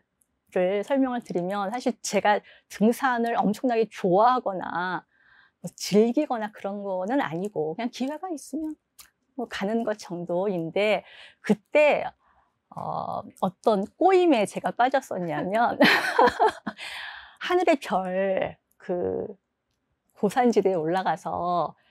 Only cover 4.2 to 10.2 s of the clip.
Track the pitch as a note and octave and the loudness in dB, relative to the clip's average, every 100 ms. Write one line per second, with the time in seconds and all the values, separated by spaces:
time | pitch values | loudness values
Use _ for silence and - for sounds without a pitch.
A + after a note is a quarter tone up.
4.2 | A#3+ B3+ - F#3 - E3+ F3+ E3+ - _ | 4 4 -2 -6 -6 -6 -4 -6 -10 _
5.2 | _ _ _ _ F3 - - G#3 A#3 B3 | _ _ _ _ -14 -10 2 4 4 2
6.2 | D4+ A#3+ G#3+ - G3 G3+ G3 F#3 F#3+ C#4 | -2 -4 -6 -8 -8 -6 -6 -4 -2 -2
7.2 | F#3 E3 G#3 D#3 D#3 D#3+ A#3+ - C4 D4+ | -2 -4 -6 -4 -4 -4 -6 -4 -6 -6
8.2 | F#4 D4+ - D#4 D#4 D#4 _ _ - _ | -10 -10 -10 -8 -8 -10 _ _ -20 _
9.2 | _ - A3+ - G3 A3+ A#3 G#3+ - F3 | _ -10 -10 -4 -2 -2 -2 -6 -8 -10